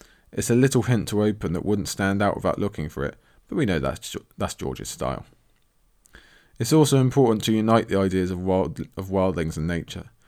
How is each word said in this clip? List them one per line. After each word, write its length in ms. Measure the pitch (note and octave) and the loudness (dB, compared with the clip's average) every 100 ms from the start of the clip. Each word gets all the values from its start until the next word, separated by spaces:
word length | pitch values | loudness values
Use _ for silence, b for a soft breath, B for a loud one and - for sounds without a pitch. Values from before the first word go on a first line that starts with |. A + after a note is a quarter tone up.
| B B B | B B B
It's 180 | - A2+ | -6 0
a 40 | |
little 280 | A#2+ C3+ C3 | 4 4 4
hint 260 | A#2 A#2+ D#2 | 2 0 0
to 140 | G#2 | 0
open 300 | G#2 G#2+ F2+ | 2 0 -2
that 140 | E2 F2 | -4 -2
wouldn't 220 | G2+ D#2+ | -2 -2
stand 340 | - G2 G2 | -2 0 2
out 120 | G2+ | 0
without 240 | - F#2 - | 0 -2 -2
looking 300 | G2+ - D#2 | -4 -4 -8
for 160 | - | -6
it, 120 | C#2 - b b - | -6 -8 b b -8
but 100 | G#3 | -2
we 100 | B2 | 0
know 120 | E2+ | 0
that's 320 | C2+ - - | -2 -6 -8
Ge-, 60 | - - - | -14 -14 -8
that's 160 | F#2+ | -8
George's 340 | - - B1+ - | -6 -8 -8 -10
style. 380 | - C2 C2+ - _ _ _ _ _ _ _ _ b b b b b | -8 -6 -6 -10 _ _ _ _ _ _ _ _ b b b b b
It's 140 | A#2+ | 2
also 260 | D#3 C#3+ C#3 | 4 6 4
important 460 | B2+ C3 B2+ G#2+ | 4 4 4 4
to 80 | G#2 | 2
unite 360 | A2 A2 A2+ - | 2 4 2 2
the 100 | G2 | 2
ideas 320 | G2 F#2 F2+ | 2 2 0
of 100 | F2+ | -2
wild, 380 | F#2 F#2 E2 - - - | 0 0 0 -4 -10 -10
of 120 | F#2+ | -4
wildlings 480 | F#2+ F#2+ E2+ D#2+ D#2+ | 0 0 0 -4 -4
and 100 | D#2+ | -4
nature. 380 | E2+ - F2 E2+ _ | -4 -6 -12 -16 _